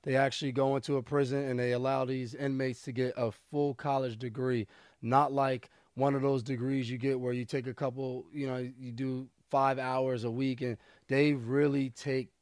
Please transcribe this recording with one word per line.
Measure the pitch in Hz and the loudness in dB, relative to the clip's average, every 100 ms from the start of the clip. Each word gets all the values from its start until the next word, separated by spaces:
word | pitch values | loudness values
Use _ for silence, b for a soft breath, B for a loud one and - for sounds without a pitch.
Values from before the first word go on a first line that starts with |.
They | - 131 | 2 2
actually | 139 - 143 | 2 0 -4
go | 127 135 139 | 0 2 2
into | - 139 | 0 -2
a | |
prison, | 117 143 135 139 139 | 0 0 2 0 -2
and | 123 | -2
they | 123 | 0
allow | 123 131 135 131 | 0 0 0 0
these | 131 123 | -2 -6
inmates | 131 139 135 131 123 | -4 -4 0 -2 -4
to | - | -8
get | 120 127 - | -2 -2 0
a | 117 | -4
full | - _ 147 147 127 | -4 _ 0 0 0
college | 151 135 131 110 | -2 0 0 -4
degree, | 123 113 127 123 104 B B B | -8 -2 0 0 -2 B B B
not | 113 131 143 | 4 4 4
like | 139 135 131 - b b - | 2 0 0 -6 b b 0
one | 139 139 | 2 4
of | |
those | 139 135 | 2 0
degrees | 117 131 127 135 120 | 0 -4 0 -2 -2
you | 123 | -2
get | 135 131 | 0 0
where | 123 | 0
you | 123 120 | -2 -2
take | 139 127 | -4 -6
a | |
couple, | 120 139 123 131 127 - | -4 -4 -4 -6 -6 -10
you | 147 135 | -8 -4
know, | 127 | -4
you | 127 127 127 | -6 -8 -10
do | 117 135 127 131 _ _ | -4 -4 -4 -6 _ _
five | 143 135 131 | 4 4 2
hours | 127 131 131 127 | 0 0 0 0
a | 117 | -2
week, | 113 135 123 | 0 -2 -2
and | 123 113 b b _ | -4 -6 b b _
they | 135 147 | 4 4
really | 143 113 135 147 139 135 | 4 0 2 4 2 -2
take | 117 147 131 123 _ | -4 -4 -4 -4 _